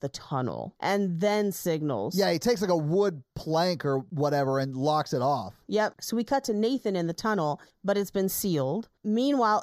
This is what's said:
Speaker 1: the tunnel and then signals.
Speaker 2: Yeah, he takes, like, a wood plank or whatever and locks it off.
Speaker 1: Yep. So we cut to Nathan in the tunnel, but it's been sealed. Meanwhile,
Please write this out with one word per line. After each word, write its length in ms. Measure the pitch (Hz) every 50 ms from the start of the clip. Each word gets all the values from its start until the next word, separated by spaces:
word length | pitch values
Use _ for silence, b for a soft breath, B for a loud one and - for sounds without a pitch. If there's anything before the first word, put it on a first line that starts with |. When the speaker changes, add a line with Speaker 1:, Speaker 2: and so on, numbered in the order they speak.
Speaker 1:
the 80 | - 139
tunnel 640 | - - - - 143 131 127 107 67 58 55 - - _
and 400 | - 165 196 202 202 185 170 165
then 320 | 202 208 208 214 208 202
signals. 640 | 185 - - 180 160 151 151 147 127 101 101 139 170
Speaker 2:
Yeah, 160 | 190 196 180
he 60 | 175 160
takes, 240 | - 233 240 175
like, 80 | 208 180
a 60 | 180
wood 460 | 160 151 147 170 196 208 202 170 135 - _ _
plank 480 | - - 160 160 160 175 185 175 123 -
or 140 | 143 135 131 127 -
whatever 480 | 175 139 143 143 147 143 135 131 135 135
and 160 | 135 135 131
locks 380 | 131 139 147 151 151 143 -
it 80 | 156 127
off. 320 | 123 135 143 123 98 95 - _ _ -
Speaker 1:
Yep. 280 | 196 214 214 - - -
So 160 | - - 226
we 80 | 233 226
cut 180 | - 277 277 -
to 100 | - 214
Nathan 420 | 208 220 233 269 254 - 220 190
in 100 | 175 170
the 60 | 165
tunnel, 480 | 175 - - 220 214 190 156 151 147 B B B B _ -
but 140 | 190 202 202
it's 120 | 202 -
been 200 | - 196 190 185
sealed. 580 | - - - 196 165 143 131 131 156 220 226 - _ _ -
Meanwhile, 580 | 214 214 233 262 285 285 262 233 214 214 202